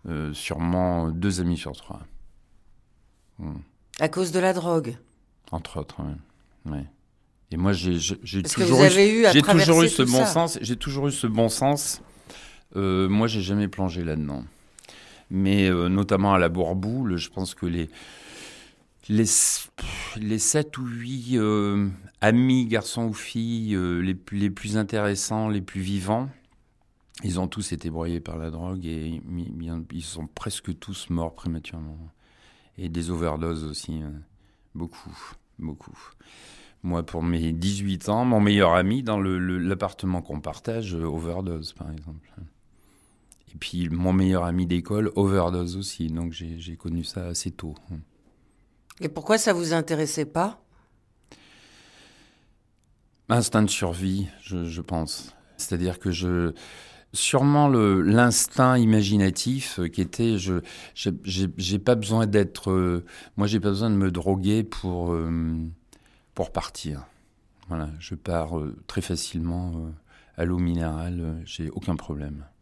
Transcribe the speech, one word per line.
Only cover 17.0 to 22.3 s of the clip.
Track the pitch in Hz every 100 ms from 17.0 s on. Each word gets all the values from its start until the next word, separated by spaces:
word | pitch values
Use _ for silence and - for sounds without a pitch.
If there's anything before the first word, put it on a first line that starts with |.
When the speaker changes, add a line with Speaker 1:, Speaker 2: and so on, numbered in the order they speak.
| 120 87
Speaker 1:
je | -
pense | - 92
que | - 90
les, | 85 80 - - - - - - - - _ _ _ -
les, | 107 107 - - - - - - - - 110
les | 107 110
sept | - 156 147 131
ou | 123
huit, | 117 120 131 120 123
euh, | 107 107 101 101 98 92 - _
amis, | 107